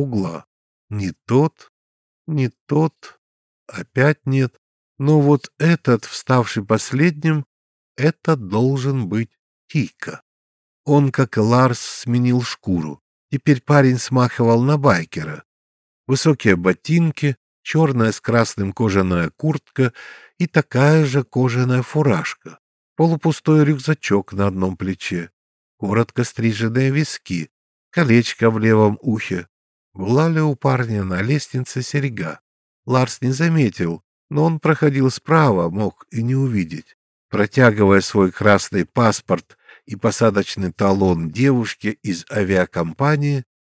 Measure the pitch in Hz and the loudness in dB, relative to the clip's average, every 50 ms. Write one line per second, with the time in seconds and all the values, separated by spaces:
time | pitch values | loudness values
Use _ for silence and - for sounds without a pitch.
0 | 143 135 120 104 95 85 82 78 - _ _ _ _ _ _ _ _ - 107 104 | 0 0 -2 -4 -4 -4 -6 -10 -14 _ _ _ _ _ _ _ _ -10 -6 -6
1 | 98 92 78 _ _ - 120 131 151 156 - _ - _ _ _ _ _ _ _ | -4 -6 -6 _ _ 0 2 2 2 0 -2 _ -20 _ _ _ _ _ _ _
2 | _ _ _ _ _ - 156 147 131 120 - _ _ - 143 147 160 156 - _ | _ _ _ _ _ -6 -4 -2 -2 -2 -4 _ _ -2 0 0 0 0 -4 _
3 | - - - _ _ _ _ _ _ _ _ _ _ - - 98 87 - - 127 | -20 -20 -20 _ _ _ _ _ _ _ _ _ _ -16 -14 -14 -14 -6 -2 0
4 | 135 147 151 - - 135 135 135 131 123 - _ _ _ _ _ _ _ _ - | 2 2 0 -2 -2 -2 0 0 0 -2 -4 _ _ _ _ _ _ _ _ -4
5 | 139 143 156 151 143 143 147 135 - - _ - 151 165 170 - - - 120 104 | 0 2 4 4 4 4 4 2 0 -6 _ -2 0 2 2 2 2 2 0 0
6 | - - - - - - 131 123 113 - - 113 101 - 110 107 - - - 135 | 0 -6 -14 -8 -2 0 2 2 0 0 -4 -6 -2 0 -2 -2 -2 -2 -2 0
7 | 156 180 156 151 147 160 156 151 139 - _ _ _ _ _ _ _ _ _ - | 0 0 0 0 -2 -2 -2 -2 -4 -8 _ _ _ _ _ _ _ _ _ -2
8 | 135 - - _ - - 160 135 107 90 98 107 123 131 139 135 127 139 139 131 | -2 -2 -2 _ -2 -2 -2 -2 -2 -2 -2 0 0 0 0 -2 -2 -2 -2 -4
9 | 113 87 98 110 117 - _ _ _ _ _ _ _ - - 156 107 - - _ | -4 -2 -2 -4 -4 -6 _ _ _ _ _ _ _ -6 -4 -4 -4 -4 -8 _
10 | - - - - _ _ _ _ _ _ _ _ _ _ _ _ _ 147 147 147 | -14 -14 -14 -14 _ _ _ _ _ _ _ _ _ _ _ _ _ 0 2 2
11 | 143 135 - - 135 - - 113 107 110 120 123 131 127 120 - - - - - | 2 2 0 0 -2 0 0 0 2 2 4 4 4 2 0 -4 -8 -12 -12 -10
12 | - 120 120 123 123 123 123 123 120 - - - - 101 92 85 78 76 71 - | -6 -2 -2 0 0 0 0 0 -2 -6 -10 -10 -6 -4 -2 -2 -4 -6 -10 -14
13 | _ _ _ _ _ _ - 135 - 156 143 123 - - 147 143 139 131 127 120 | _ _ _ _ _ _ -8 -2 0 0 0 2 2 2 4 4 4 4 2 0
14 | - - 131 127 127 117 - - 120 117 117 117 123 139 151 147 135 139 101 87 | -2 -2 0 0 0 0 0 0 2 2 2 2 2 2 0 2 2 2 2 2
15 | 80 - - 85 78 76 76 - - _ _ _ _ _ _ _ _ _ _ _ | -2 -6 -10 -10 -10 -10 -10 -14 -16 _ _ _ _ _ _ _ _ _ _ _
16 | _ - 135 135 - 160 143 - - 113 92 87 87 92 92 - - - 160 170 | _ -4 -2 0 2 0 0 2 2 2 2 2 2 0 0 0 -2 0 0 2
17 | 170 160 - - - 143 131 - _ _ _ _ - - - 156 160 143 131 123 | 2 0 -2 -2 -2 -4 -4 -4 _ _ _ _ -10 -4 0 2 2 2 2 2
18 | 113 110 104 - - - 113 120 113 - - - 101 98 95 - 117 107 95 98 | 0 0 0 -2 -2 0 2 2 2 0 -2 -4 -6 -4 -4 -2 -2 0 2 2
19 | 95 92 90 87 85 78 - - - 156 151 147 - _ - - 131 123 - - | 2 2 0 0 -2 -2 -4 -4 -4 -4 -4 -4 -8 _ -2 -2 -2 -2 -2 -6
20 | - - - - - _ _ - 175 165 - 160 143 - - 123 139 147 156 160 | -16 -20 -20 -20 -20 _ _ -6 -4 -2 0 -2 -2 0 0 2 4 4 4 4
21 | 151 135 127 143 127 - - - 131 127 117 127 127 123 127 127 120 - - 151 | 2 2 0 -2 -2 -2 -2 0 0 0 0 0 0 0 0 0 -2 -2 -2 0
22 | 151 143 104 160 156 - - - - - - - _ _ _ _ _ _ _ - | 0 2 0 0 -2 -6 -10 -14 -16 -20 -20 -20 _ _ _ _ _ _ _ 0
23 | 160 170 165 156 - 165 151 - - 156 156 156 147 143 156 135 127 156 156 - | 0 0 0 0 -2 -2 -2 -2 0 2 4 4 4 2 0 0 -2 -4 -4 -4
24 | - - - 101 95 - 98 98 101 101 95 95 92 95 92 - - 95 95 - | -2 -2 -2 -2 -2 -4 -4 -2 -2 -2 -2 -2 -4 -4 -4 -4 -6 -6 -6 -6
25 | - - 92 87 85 - _ _ _ _ _ _ _ _ _ _ - 95 104 113 | -8 -8 -8 -8 -8 -10 _ _ _ _ _ _ _ _ _ _ -6 -2 0 0
26 | 117 - - - 120 - - - 113 113 107 101 113 113 117 127 131 135 135 151 | -2 -2 -2 -6 -6 -4 -4 -2 -2 -2 -2 -2 -2 -2 0 0 0 0 0 -2
27 | 156 - - - _ - 95 87 78 - _ _ _ _ _ _ _ _ - 175 | -4 -4 -6 -12 _ -8 -8 -8 -8 -10 _ _ _ _ _ _ _ _ -2 0
28 | 165 127 113 120 113 - - - 117 113 110 110 110 113 110 107 107 104 104 - | 2 4 4 4 4 2 -2 0 0 0 2 2 2 4 4 6 4 4 2 0
29 | - - 107 107 - - 95 90 87 - _ _ _ _ _ _ _ _ - 95 | -2 -2 -2 -2 -4 -6 -8 -8 -8 -10 _ _ _ _ _ _ _ _ -12 -8
30 | 95 101 120 143 160 165 165 156 156 151 139 - - 139 131 123 123 113 110 104 | -4 0 0 2 2 2 2 0 0 0 -2 0 0 0 0 0 -2 -2 -2 -4
31 | 98 92 92 90 101 117 143 147 - - - 127 127 - - 131 123 - - 147 | -2 -2 -2 -2 -2 -2 -2 -2 -4 -6 -6 -6 -6 -6 -6 -8 -6 -4 -4 -4
32 | 135 139 117 98 87 78 76 - _ _ _ _ _ _ _ _ _ 120 127 127 | -4 -4 -4 -6 -8 -8 -10 -12 _ _ _ _ _ _ _ _ _ -2 0 0
33 | 127 - - - 127 123 131 131 165 170 165 160 139 107 - - 90 85 85 80 | 0 -2 -4 -4 -4 -4 -2 0 0 0 2 2 2 0 0 -2 -4 -4 -6 -8
34 | _ _ _ _ _ - 147 147 156 165 165 151 - 160 156 - 156 151 139 135 | _ _ _ _ _ -6 -2 0 0 0 0 0 0 0 0 2 0 0 2 2
35 | 131 131 - - - - 151 165 151 135 104 90 85 85 87 101 107 98 - - | 0 0 -2 -4 -2 0 2 2 4 4 2 2 0 -2 -2 -4 -4 -4 -6 -8
36 | - _ - 113 113 123 131 135 135 131 117 101 87 78 80 78 - _ _ _ | -16 _ -8 -6 -4 -2 0 0 0 0 0 -2 -2 -4 -6 -12 -14 _ _ _
37 | _ _ _ _ _ _ - 104 104 - - 135 127 117 107 104 104 98 98 98 | _ _ _ _ _ _ -2 -2 -2 0 2 4 4 4 4 4 4 4 4 4
38 | 92 - - 104 95 92 - - 101 107 101 95 - - - 98 85 - - 123 | 2 2 2 2 2 2 0 2 2 4 4 4 2 -2 -4 -4 -4 -2 0 0
39 | 120 110 104 - - - 92 85 - _ _ _ _ _ - _ _ - 104 98 | 2 2 0 -2 -4 -4 -4 -4 -4 _ _ _ _ _ -20 _ _ -14 -8 -4
40 | - 113 101 - 117 113 98 101 92 - - - 95 90 - - 101 98 95 98 | -4 -2 0 0 0 0 2 0 -2 -4 -6 -6 -6 -6 -4 -2 0 0 2 2
41 | 98 95 90 82 82 80 78 107 131 139 135 123 113 104 - - - 104 - - | 2 2 0 0 -4 -6 -2 0 0 2 2 0 -2 -6 -8 -8 -8 -8 -8 -6
42 | - 104 90 85 87 - - 107 101 92 98 92 90 - - 87 85 82 82 - | -8 -8 -8 -8 -10 -6 -4 -4 -2 0 2 0 0 0 -2 -4 -6 -4 -4 -2
43 | 139 147 151 143 143 143 143 135 123 _ _ _ _ | -2 0 0 0 0 -2 -2 -4 -6 _ _ _ _